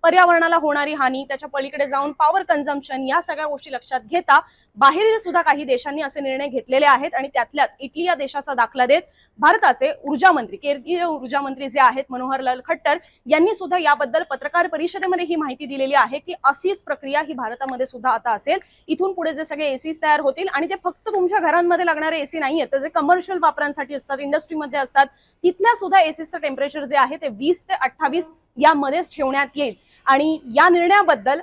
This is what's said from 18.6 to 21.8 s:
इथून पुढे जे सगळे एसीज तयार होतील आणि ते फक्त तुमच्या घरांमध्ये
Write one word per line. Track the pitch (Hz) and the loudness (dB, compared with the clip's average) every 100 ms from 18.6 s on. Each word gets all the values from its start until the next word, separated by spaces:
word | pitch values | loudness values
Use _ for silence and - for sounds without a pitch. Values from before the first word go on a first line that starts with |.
| _ _ - | _ _ -8
इथून | 320 381 | -4 -2
पुढे | 370 320 | -2 -6
जे | 294 | -6
सगळे | 320 294 302 | -8 -4 -4
एसीज | 262 320 320 | -4 -8 -4
तयार | 302 294 | 0 2
होतील | 277 269 381 | 2 -2 -4
आणि | 277 330 | -4 -4
ते | 381 | -4
फक्त | 370 - - | -6 -6 -4
तुमच्या | 415 359 415 | -2 0 0
घरांमध्ये | 320 339 349 339 | 2 2 2 2